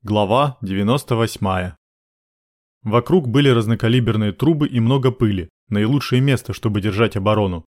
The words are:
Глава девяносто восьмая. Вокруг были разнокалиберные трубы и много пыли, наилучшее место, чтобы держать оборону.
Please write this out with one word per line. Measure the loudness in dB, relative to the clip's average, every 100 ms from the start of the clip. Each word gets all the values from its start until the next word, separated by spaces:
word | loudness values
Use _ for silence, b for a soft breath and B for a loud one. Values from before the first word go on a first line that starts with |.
| 0
Глава | 0 2 2 0 -4
девяносто | -6 -2 0 0 -2 -2
восьмая. | -2 -2 -4 -2 -4 -12 _ _ _ _ _ _ _ _ _ _
Вокруг | -2 -2 2 0 2
были | 2 4
разнокалиберные | 2 0 0 2 2 2 0 -2
трубы | 0 0 0 0
и | 0
много | 2 2 0
пыли, | 0 0 0 -6 _ _
наилучшее | -2 0 0 0 0
место, | 2 0 -2
чтобы | -6 -2 -2
держать | -2 0 0 0
оборону. | 0 2 0 -4 -12